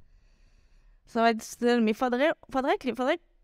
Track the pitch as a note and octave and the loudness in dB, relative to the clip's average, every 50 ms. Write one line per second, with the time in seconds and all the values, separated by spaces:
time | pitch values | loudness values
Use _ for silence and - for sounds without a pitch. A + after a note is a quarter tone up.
0 | - - - - _ _ _ _ - _ _ _ _ _ _ - _ - - _ | -20 -20 -20 -20 _ _ _ _ -20 _ _ _ _ _ _ -20 _ -20 -20 _
1 | _ - - A#3 A3+ A#3 A3+ A3 - - - - A#3 A#3+ A#3+ A#3+ A3+ G#3+ A3 - | _ -6 -2 2 2 2 2 0 -4 -12 -8 -2 0 2 2 2 2 0 0 0
2 | C4+ B3+ A#3+ B3 C#4 E4 - - - - - C4+ B3+ C#4+ F#4 G4+ - B3+ A3 A#3+ | -2 -2 0 0 0 0 0 -4 -8 -6 -4 -2 0 0 -2 -2 -2 -4 -4 -2
3 | B3+ C4+ E4+ E4+ - _ _ _ | -2 -2 -2 -2 -6 _ _ _